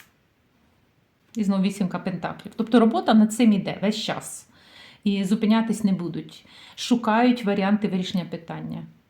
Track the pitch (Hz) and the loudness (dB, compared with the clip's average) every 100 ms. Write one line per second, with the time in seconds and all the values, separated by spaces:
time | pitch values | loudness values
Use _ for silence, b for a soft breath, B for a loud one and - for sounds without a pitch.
0 | - _ _ _ _ _ _ _ _ _ | -20 _ _ _ _ _ _ _ _ _
1 | _ _ _ 226 196 196 190 196 180 175 | _ _ _ -6 -2 0 0 -2 -4 -4
2 | 190 175 160 - - - - 240 226 339 | -6 -6 -8 -10 -14 -6 2 4 6 2
3 | 349 220 214 - 233 196 - - 196 214 | 4 4 4 4 4 4 0 -4 -4 -4
4 | - - - - - B B B B B | -4 -6 -8 -16 -20 B B B B B
5 | 208 196 190 214 214 226 226 202 196 175 | -4 -2 0 0 2 2 2 -2 0 -2
6 | 170 156 - - - B B B - 240 | -4 -8 -12 -18 -20 B B B -2 0
7 | 226 220 247 240 196 202 190 214 190 185 | 2 2 2 2 0 0 0 0 0 -4
8 | 180 185 165 165 - 156 156 165 160 - | -4 -6 -6 -12 -12 -12 -10 -12 -14 -20